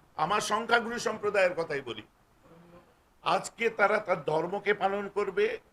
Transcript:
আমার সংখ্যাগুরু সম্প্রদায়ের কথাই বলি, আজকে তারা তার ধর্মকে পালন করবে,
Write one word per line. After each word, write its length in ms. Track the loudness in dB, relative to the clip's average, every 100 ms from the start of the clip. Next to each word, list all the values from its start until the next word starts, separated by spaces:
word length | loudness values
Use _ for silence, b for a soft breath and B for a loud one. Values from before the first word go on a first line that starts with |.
| -14 -2
আমার 260 | 0 0
সংখ্যাগুরু 580 | 0 -2 2 2 2 -4
সম্প্রদায়ের 540 | -4 -4 0 2 2
কথাই 280 | 2 -4 -4
বলি, 200 | -6 -10 -14 _ _ _ -20 -20 -20 -20 -20 _ _ _
আজকে 460 | 0 0 -2 -2 -2
তারা 280 | 2 2 2
তার 280 | 0 -2 0
ধর্মকে 480 | 0 0 -2 0
পালন 360 | 0 0 -2 -4
করবে, 480 | -4 -2 0 0 -2 -10